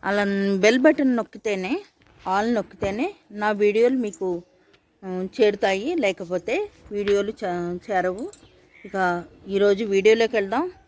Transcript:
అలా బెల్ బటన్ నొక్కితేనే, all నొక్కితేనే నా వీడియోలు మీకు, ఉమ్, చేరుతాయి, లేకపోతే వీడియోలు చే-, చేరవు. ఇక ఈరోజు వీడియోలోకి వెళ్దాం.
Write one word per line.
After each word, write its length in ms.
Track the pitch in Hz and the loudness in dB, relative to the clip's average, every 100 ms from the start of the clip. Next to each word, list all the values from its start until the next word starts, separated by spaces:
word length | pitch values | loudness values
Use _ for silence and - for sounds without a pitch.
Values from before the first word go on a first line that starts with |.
అలా 220 | - 202 202 196 196 196 202 | -2 -2 0 0 0 4 4
బెల్ 140 | 247 285 | 6 4
బటన్ 300 | 302 269 240 | 4 2 0
నొక్కితేనే, 540 | 214 208 220 196 185 311 - _ _ _ - | -4 -8 -6 -4 -2 -6 -6 _ _ _ -4
all 160 | 190 220 233 | -2 0 0
నొక్కితేనే 500 | 185 - 196 202 330 403 _ 208 | -4 -6 -6 -2 -4 -6 _ -4
నా 80 | 208 214 | -2 2
వీడియోలు 340 | 208 208 240 262 220 | 2 4 2 2 -4
మీకు, 240 | 190 185 175 - _ _ _ _ _ | -4 -4 -4 -8 _ _ _ _ _
ఉమ్, 220 | 190 185 185 - | -10 -6 -6 2
చేరుతాయి, 520 | 214 202 202 190 233 349 | 2 2 0 0 -2 -2
లేకపోతే 540 | 214 180 175 180 180 285 415 - - 208 | -2 -2 -4 -6 -4 -4 -4 -12 -10 -6
వీడియోలు 360 | 202 202 202 220 | 0 0 0 -6
చే-, 380 | 196 175 175 175 - | -6 -4 -6 -8 -4
చేరవు. 400 | 196 180 185 320 - - _ _ - 202 | -2 -2 -4 -10 -12 -20 _ _ -20 -10
ఇక 100 | 190 185 175 170 - - 196 | -2 0 -2 -6 -20 -6 2
ఈరోజు 300 | 202 196 220 196 | 2 2 2 2
వీడియోలోకి 420 | 196 220 226 220 | 4 4 4 0
వెళ్దాం. 280 | 196 226 359 - | -2 -2 -4 -8